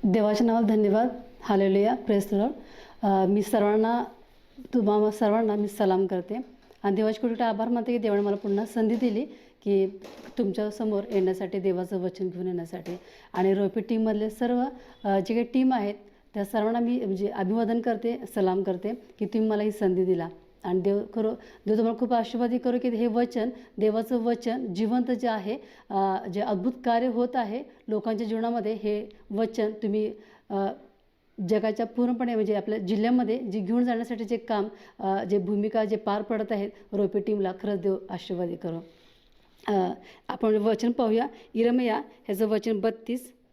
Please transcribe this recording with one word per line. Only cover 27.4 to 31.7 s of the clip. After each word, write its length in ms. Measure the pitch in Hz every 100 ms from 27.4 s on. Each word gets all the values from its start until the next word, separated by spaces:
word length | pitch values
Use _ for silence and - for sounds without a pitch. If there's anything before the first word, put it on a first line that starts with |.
| 220 226 - - -
लोकांच्या 380 | 214 214 214 226
जीवनामध्ये, 460 | 226 233 233 214
हे 340 | 220 208 208 - - -
वचन 400 | 202 226 226 214 214
तुम्ही, 320 | 220 208 214 220 - - _
अ, 160 | 202 196 - - _ _ _ _ - 180
जगाच्या 380 | 214 220